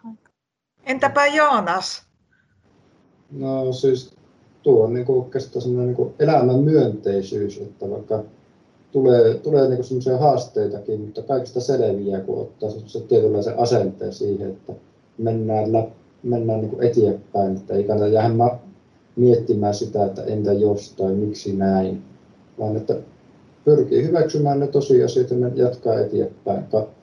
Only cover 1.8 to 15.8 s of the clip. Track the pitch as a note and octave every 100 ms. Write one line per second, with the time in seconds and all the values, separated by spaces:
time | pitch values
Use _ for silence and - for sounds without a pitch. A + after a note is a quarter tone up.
1.8 | F3+ - _ _ _ _ _ _ _ _
2.8 | _ _ _ _ _ C#3+ C3+ C3 C3 B2+
3.8 | C#3 B2+ - _ _ _ _ _ - A#2+
4.8 | A2 B2 B2 C3 B2 - - B2 B2 B2
5.8 | B2 B2 - - D3+ D3+ B2 B2+ D3+ D#3
6.8 | A#2+ G2+ G2+ G2 F#2+ G#2+ G2+ - - -
7.8 | G2 G2+ - G#2+ G#2 _ _ _ _ _
8.8 | _ C#3+ C3 A#2+ A2+ - D3+ D3 B2+ B2
9.8 | - B2+ C3 B2+ D3 C3 - - G2+ G2+
10.8 | - G#2+ G#2+ - - C3 - B2+ A#2+ C3
11.8 | A2 G2 G2+ F#2+ - - - - G#2+ -
12.8 | - A2+ - A#2 G#2+ G#2 - - - A#2
13.8 | F#2+ - G2 - G2+ F#2+ F#2+ - - -
14.8 | _ _ _ - A2+ A2+ A2 A2 G#2+ A2+